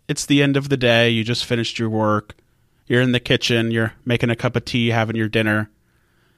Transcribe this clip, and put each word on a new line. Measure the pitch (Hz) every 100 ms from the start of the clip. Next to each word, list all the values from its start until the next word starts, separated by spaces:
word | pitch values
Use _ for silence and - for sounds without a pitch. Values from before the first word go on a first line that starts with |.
| -
it's | 147 -
the | 143
end | 139 139
of | 139
the | 135
day, | 120 117 117
you | 113
just | 110 120 -
finished | 120 113 -
your | 113
work, | 110 107 107 - - _ _ _ _ -
you're | 123
in | 127
the | 123
kitchen, | - 127 - 120 113
you're | 113 110 -
making | - 120 123
a | 113
cup | 123 120
of | -
tea, | 123 117
having | 113 110 113
your | 110
dinner. | 113 107 107 107 _ _ _ _ _ _